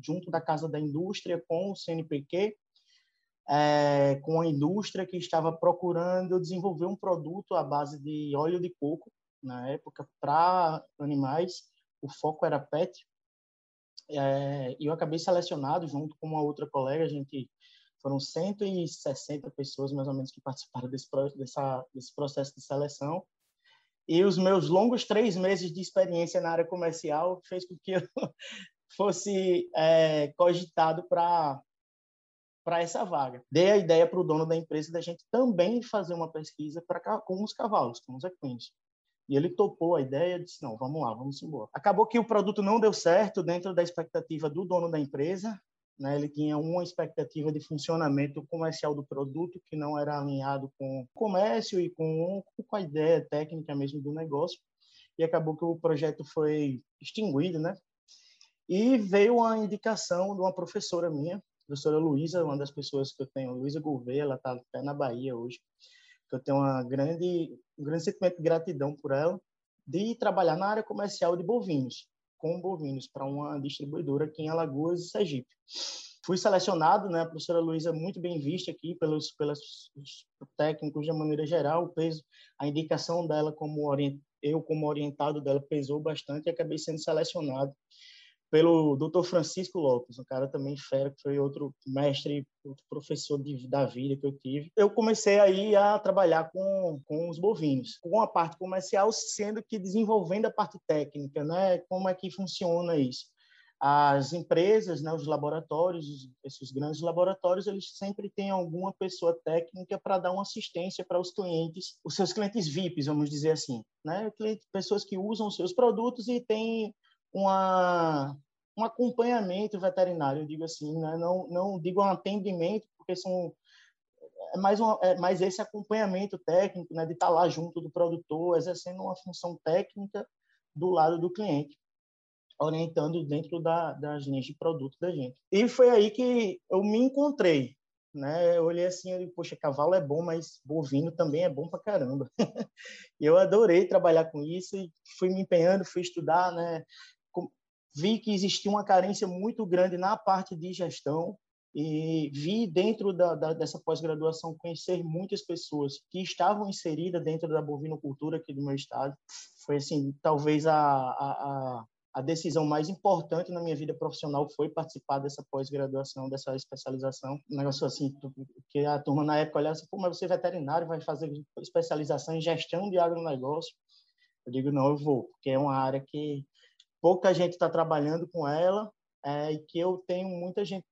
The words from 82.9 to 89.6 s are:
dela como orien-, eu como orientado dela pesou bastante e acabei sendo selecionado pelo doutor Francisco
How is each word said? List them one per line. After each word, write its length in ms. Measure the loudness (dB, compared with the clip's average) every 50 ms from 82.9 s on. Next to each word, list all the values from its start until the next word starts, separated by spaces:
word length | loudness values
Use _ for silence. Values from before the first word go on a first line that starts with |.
| -2 -2 -2 -2 -2 -2 -2
dela 260 | 0 0 0 0 -2
como 340 | -2 -6 -8 -6 -4 -2 0
orien-, 340 | 0 0 0 0 -2 -4 -6 _ _ _ -6
eu 200 | -4 -2 -2 -2
como 260 | -2 -2 -4 -2 0 -2
orientado 520 | -2 -2 -4 -6 -4 -2 -2 -2 -2 -2
dela 180 | 0 0 0 0
pesou 400 | 0 -2 -4 -4 -2 -2 -4 -4
bastante 460 | -4 -4 -6 -6 -8 -8 -8 -4 -4
e 40 | -4
acabei 280 | -4 -4 -4 -4 -4 -6
sendo 200 | -6 -6 -6 -4
selecionado 760 | -2 0 0 0 0 -2 -4 -4 -4 -4 -2 -2 -2 -4 -4 _ _ _ _ -20 -20 -20 -20 -20 -20 -20 _ _ _ 2
pelo 460 | 6 6 8 8 8 6 6 4 2
doutor 280 | 2 0 2 2 2 2
Francisco 540 | 4 2 0 0 0 -4 -6